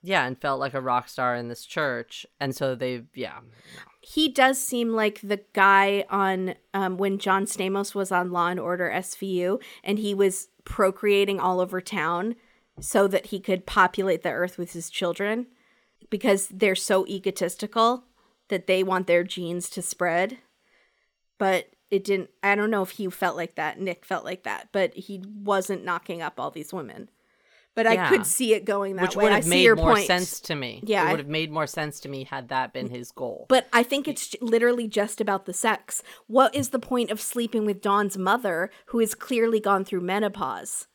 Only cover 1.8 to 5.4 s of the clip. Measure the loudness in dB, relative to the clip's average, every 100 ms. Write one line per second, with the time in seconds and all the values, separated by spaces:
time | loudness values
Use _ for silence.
1.8 | -4 -4 -8 -16 -20 _ -6 -2 -4 -2
2.8 | -4 -6 -10 -10 -10 -10 -20 _ -20 -20
3.8 | -20 _ -8 0 0 4 4 2 -2 -2
4.8 | 0 0 0 -2 -6 -6